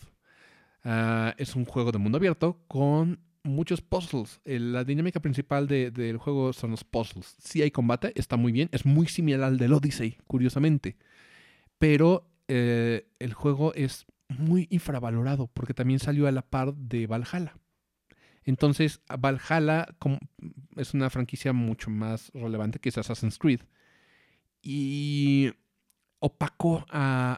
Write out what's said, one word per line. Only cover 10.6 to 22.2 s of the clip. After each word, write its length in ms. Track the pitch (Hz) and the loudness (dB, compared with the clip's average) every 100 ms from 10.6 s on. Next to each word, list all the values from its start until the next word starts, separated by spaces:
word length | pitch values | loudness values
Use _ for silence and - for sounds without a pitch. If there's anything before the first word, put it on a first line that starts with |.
| 151 147 - - _ _ - - - _ _ _ | 4 2 0 -8 _ _ -20 -20 -20 _ _ _
Pero, 500 | 156 147 165 185 - _ - | 4 6 6 4 0 _ -2
eh, 600 | 127 120 117 117 113 - _ | 2 2 2 2 0 -4 _
el 140 | 123 | -10
juego 400 | 110 147 139 156 - | -2 0 2 0 0
es 320 | 135 - - _ - | -4 -6 -16 _ -12
muy 360 | 127 156 175 165 | -4 2 2 2
infravalorado 720 | 180 - 135 120 117 127 139 123 | 0 0 -2 -2 0 0 0 -2
porque 300 | - 123 127 | -6 -6 -2
también 240 | 127 135 | 0 0
salió 260 | - 147 143 | 0 2 2
a 60 | |
la 100 | 131 | 0
par 320 | - 139 131 | -4 -4 -4
de 320 | 143 127 120 110 | -4 -6 -4 -2
Valhalla. 500 | 113 120 180 160 - _ _ _ _ _ _ _ _ | -4 -4 -6 -8 -10 _ _ _ _ _ _ _ _
Entonces, 580 | - 131 147 139 156 - - 131 | -4 2 2 4 0 -2 -10 -2
Valhalla 720 | 135 135 - 160 151 156 165 - | -2 -2 0 0 2 0 -2 -4
com-, 180 | 143 139 - - 160 - 139 - | -2 -2 -6 -16 -18 -18 -16 -10
es 180 | 131 143 | -4 -2
una 160 | 131 | 0
franquicia 420 | 131 123 - 139 | -2 -4 -4 -2
mucho 380 | 127 113 110 - | 0 0 -4 -4
más 400 | 107 110 113 | -4 -4 -6